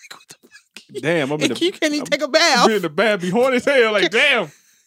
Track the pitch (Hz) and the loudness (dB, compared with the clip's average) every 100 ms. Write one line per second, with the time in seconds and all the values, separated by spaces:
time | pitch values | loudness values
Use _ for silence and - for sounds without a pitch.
0 | - - - - _ - _ - - - | -20 -20 -20 -20 _ -20 _ -20 -18 -8
1 | 139 170 135 151 262 233 339 - 311 294 | -2 -2 -2 -2 -2 -2 -4 -2 -4 -4
2 | - 294 294 311 330 262 240 214 170 151 | -4 -4 -2 0 2 4 4 2 -2 0
3 | 220 208 180 196 262 254 262 277 233 208 | 0 0 -2 0 2 2 2 2 2 2
4 | 311 220 285 254 160 - _ _ | 0 2 2 2 -2 -10 _ _